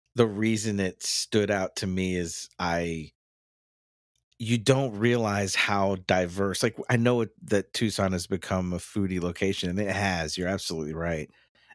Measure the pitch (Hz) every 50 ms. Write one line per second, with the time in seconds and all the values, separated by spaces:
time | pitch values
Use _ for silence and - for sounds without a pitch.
0 | _ _ - 120 117 110 101 101 113 113 113 104 104 113 104 98 95 92 - -
1 | - - - - - - - 107 101 98 104 98 95 92 - - - 95 92 95
2 | 92 92 92 90 87 82 - - - - _ - 90 87 85 87 85 85 82 80
3 | 76 78 _ _ _ _ _ _ _ _ _ _ _ _ _ _ _ _ _ _
4 | _ _ _ _ _ _ _ - 113 107 120 117 101 131 131 135 139 123 104 101
5 | 110 120 120 120 113 104 101 101 101 92 - - - - 104 101 98 98 98 92
6 | 92 - 95 92 92 87 87 98 98 98 92 - - 117 - - - - 123 117
7 | 117 123 123 120 113 101 _ - - - 107 101 98 _ - - 120 107 - -
8 | 98 95 92 87 87 - 95 87 - - 98 92 90 90 90 85 - - - 107
9 | 98 90 92 90 82 87 85 - 101 98 95 - - 90 87 101 107 98 92 98
10 | 104 98 92 85 80 78 - - 90 90 98 92 - - 90 80 78 76 80 80
11 | 82 85 82 78 76 - _ _ _ _ _ _ _ _